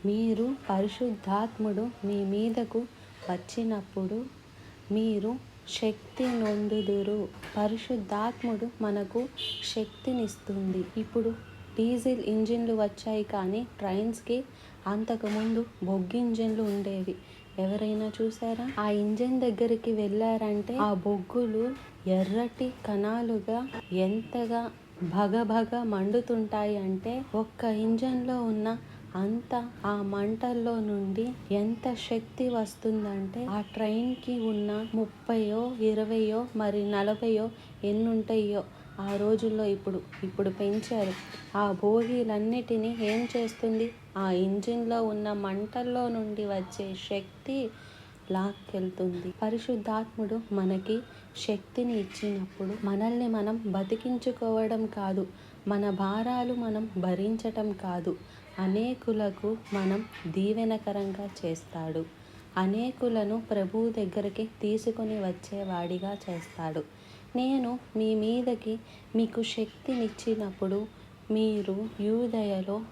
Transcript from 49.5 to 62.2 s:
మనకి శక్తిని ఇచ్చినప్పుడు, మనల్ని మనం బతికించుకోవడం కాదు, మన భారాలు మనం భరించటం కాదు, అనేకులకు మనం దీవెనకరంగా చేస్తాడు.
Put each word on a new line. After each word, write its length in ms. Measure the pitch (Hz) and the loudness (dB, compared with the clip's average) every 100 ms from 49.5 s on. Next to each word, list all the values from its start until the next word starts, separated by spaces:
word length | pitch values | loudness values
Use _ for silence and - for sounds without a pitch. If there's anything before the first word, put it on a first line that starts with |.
| 226 226 233 220 214 226 - 208 226 226 | -2 -2 -2 0 -2 -2 -4 -2 -2 -2
మనకి 460 | 196 185 190 196 226 240 - - - | 0 2 0 0 -2 -2 -18 -16 -6
శక్తిని 640 | - 202 - - 240 226 | -2 -2 -2 -2 0 0
ఇచ్చినప్పుడు, 840 | 190 - 208 196 190 - 190 220 208 | -2 -4 -2 -2 -4 -4 -4 -2 0
మనల్ని 420 | 196 226 240 240 | 2 2 2 2
మనం 360 | 220 208 226 220 | 2 2 0 0
బతికించుకోవడం 1200 | 196 190 226 247 247 254 247 226 220 220 226 214 | 0 0 0 0 0 0 0 2 2 2 2 0
కాదు, 400 | 214 196 190 185 - - - 202 | 0 0 0 0 -6 -18 -6 0
మన 220 | 202 202 | 2 2
భారాలు 640 | 190 196 208 233 247 247 | 2 2 2 0 0 0
మనం 360 | 247 226 214 220 190 | 0 0 0 0 0
భరించటం 760 | 180 180 202 226 226 220 214 | 2 2 2 0 0 0 -2
కాదు, 440 | 196 190 175 175 - - - - - | -2 -2 -2 -2 -4 -8 -18 -12 0
అనేకులకు 1000 | 190 202 240 247 - 214 202 196 208 220 - | 2 2 2 0 0 2 2 0 -2 -2 -2
మనం 300 | 202 190 202 226 - 165 | 0 2 2 -2 -8 -4
దీవెనకరంగా 1040 | 175 202 220 226 214 208 202 196 190 202 185 170 | 2 2 2 2 0 -2 -2 -2 -4 -8 -4 -4
చేస్తాడు. 580 | 165 - 165 160 156 165 - | -4 -6 -6 -2 -2 -4 -12